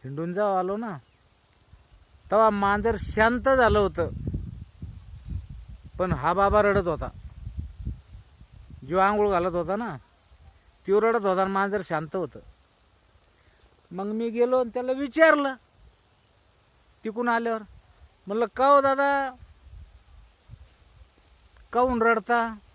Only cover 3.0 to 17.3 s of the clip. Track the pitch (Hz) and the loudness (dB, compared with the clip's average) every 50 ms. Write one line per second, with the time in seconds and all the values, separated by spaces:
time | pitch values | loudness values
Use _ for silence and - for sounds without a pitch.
3 | - - - 214 220 233 240 247 208 262 269 262 240 214 208 214 202 185 151 175 | -6 -4 2 2 2 2 2 2 2 2 4 4 4 4 4 4 2 2 0 -2
4 | 165 143 - - - - - - - - - - - - _ - - - - - | -4 -4 -6 -8 -8 -8 -8 -8 -8 -10 -14 -14 -18 -18 _ -18 -16 -16 -16 -18
5 | - - - - - - - - - - - - - - - - - - - - | -20 -20 -20 -18 -14 -10 -10 -10 -10 -10 -16 -18 -16 -18 -18 -18 -20 -18 -6 -4
6 | 185 180 165 131 135 160 175 190 196 202 202 214 202 202 196 202 180 175 156 139 | -2 -2 -2 0 0 0 2 2 2 4 4 4 4 4 2 2 0 0 -4 -4
7 | 131 123 - - - - - - - - - - - - - - - - - - | -6 -10 -10 -14 -18 -18 -18 -14 -14 -12 -10 -10 -12 -12 -14 -10 -10 -10 -10 -10
8 | _ - - - - _ - _ - _ - - - - - - 127 131 165 190 | _ -20 -20 -20 -20 _ -20 _ -20 _ -20 -20 -20 -20 -20 -18 -10 -2 2 2
9 | 185 196 214 208 208 202 196 175 175 185 170 175 165 160 190 214 240 220 151 123 | 4 4 4 2 2 2 2 2 0 0 -2 -2 -2 -2 -4 -4 -4 -8 -8 -12
10 | _ _ _ _ _ _ - _ - - _ _ _ _ _ _ _ - 196 214 | _ _ _ _ _ _ -20 _ -20 -20 _ _ _ _ _ _ _ 2 2 4
11 | 214 226 233 233 196 196 185 185 190 190 196 190 196 202 196 208 175 - 170 151 | 4 4 2 2 2 2 2 2 0 0 0 0 0 0 -2 -4 -4 -2 -4 -4
12 | 160 156 - 190 170 135 - 107 - - _ _ _ _ _ _ _ _ _ _ | -4 -4 -4 -6 -6 -6 -8 -18 -20 -20 _ _ _ _ _ _ _ _ _ _
13 | _ _ _ _ _ _ _ _ _ _ _ _ _ _ _ _ _ _ 175 180 | _ _ _ _ _ _ _ _ _ _ _ _ _ _ _ _ _ _ -10 -8
14 | 196 208 220 220 233 233 214 233 240 247 254 254 254 226 - 247 247 254 262 262 | -6 -6 -4 -4 -4 -4 0 0 2 2 2 0 0 0 -4 -6 -4 -4 -4 -4
15 | 285 269 - 311 320 311 302 294 277 269 269 226 _ _ _ _ - - _ _ | -4 -4 2 4 4 6 4 2 0 -4 -6 -8 _ _ _ _ -20 -20 _ _
16 | _ _ _ _ _ _ _ _ _ _ _ _ _ _ _ _ _ _ _ _ | _ _ _ _ _ _ _ _ _ _ _ _ _ _ _ _ _ _ _ _
17 | _ 220 202 233 240 240 | _ -10 -6 -4 -2 0